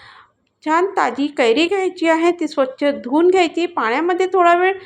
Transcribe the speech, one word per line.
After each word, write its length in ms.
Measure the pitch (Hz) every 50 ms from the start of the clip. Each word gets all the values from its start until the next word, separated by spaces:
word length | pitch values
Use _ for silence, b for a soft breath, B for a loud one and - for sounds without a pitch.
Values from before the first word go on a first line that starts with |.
| B B B B B B B B _ _ _ _ -
छान 200 | - 320 339 370
ताजी 420 | 403 - - 302 254 233 269 285 294
कैरी 400 | 285 - 254 226 226 285 330 339
घ्यायची 400 | 403 392 381 359 359 - 320 330
आहे, 240 | 320 330 339 349
ती 160 | 339 349 320 294
स्वच्छ 360 | - 294 269 262 - - 294
धुवून 440 | 285 285 - - 240 269 311 339 359
घ्यायची, 380 | 359 381 349 311 - 330 339
पाण्यामध्ये 640 | 349 349 294 240 220 233 285 330 359 370 330 370 370 381
थोडा 220 | 381 349 339 349
वेळ 220 | 349 370 381 392 381 B